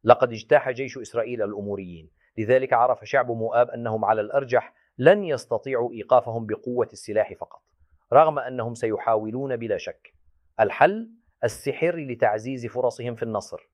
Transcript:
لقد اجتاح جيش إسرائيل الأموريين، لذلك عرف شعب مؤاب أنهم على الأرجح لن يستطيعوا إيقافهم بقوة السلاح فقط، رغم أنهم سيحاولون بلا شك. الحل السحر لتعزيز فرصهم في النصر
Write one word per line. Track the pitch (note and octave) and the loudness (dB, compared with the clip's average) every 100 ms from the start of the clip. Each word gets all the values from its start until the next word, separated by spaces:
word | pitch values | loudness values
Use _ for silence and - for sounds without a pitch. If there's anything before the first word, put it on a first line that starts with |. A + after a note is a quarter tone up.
لقد | - A#2+ B2+ | 6 4 4
اجتاح | A2 - D3 C3+ | -4 2 2 2
جيش | B2 C3+ C3 | -6 -8 -10
إسرائيل | A2 A#2 A2+ A#2 | -6 -6 -4 -4
الأموريين، | G2+ G#2 G2+ G2 F#2 E2 D#2 _ _ - | -4 -4 -8 -8 -10 -16 -20 _ _ -6
لذلك | G#2+ C3 C3 | 2 2 4
عرف | A#2 B2+ A#2+ | 2 2 0
شعب | G#2+ C#3 A#2+ | -2 -2 -2
مؤاب | A2+ A2+ A#2+ A#2+ | -4 0 2 2
أنهم | A#2 A#2 A2 | 0 -4 -2
على | G#2 A2 | 0 0
الأرجح | G#2+ C#3 C3 A#2+ - _ _ - | 0 -2 0 -2 -2 _ _ 4
لن | C3+ G#3 | 6 6
يستطيعوا | F3+ C3+ - - C3+ B2 A#2+ | 2 -6 -4 -6 -2 -2 -2
إيقافهم | A#2 G2+ B2+ A#2+ A#2 A2 | -6 4 4 4 -6 -4
بقوة | G#2+ - B2 A2 | -6 -4 -2 -2
السلاح | G#2 - G#2+ G#2 | -6 -4 -2 -2
فقط، | - - - _ _ _ _ _ | -6 -16 -18 _ _ _ _ _
رغم | C3 D#3 C#3+ | 6 6 2
أنهم | B2 B2+ A2+ | -6 -6 -6
سيحاولون | A#2 A2+ G#2 - A2 A2 B2 C3+ A#2+ | -4 -4 -2 0 0 0 -6 -6 -6
بلا | A2+ G2 | -4 -4
شك. | - - _ _ _ _ _ - | -6 -16 _ _ _ _ _ -2
الحل | G#2 - D#3 G#3+ A3+ - _ _ | -2 4 2 2 -10 -18 _ _
السحر | A#2 - C#3 - E3 E3+ | -6 -4 -8 -2 -2 -2
لتعزيز | C#3 A#2 A#2 G#2+ A#2 C3 A#2 | -8 0 0 0 -6 -8 -8
فرصهم | B2 B2 - A#2+ | -2 -2 -2 -8
في | A2+ | -6
النصر | A#2 G#2+ - D#2+ _ | -4 -4 -6 -16 _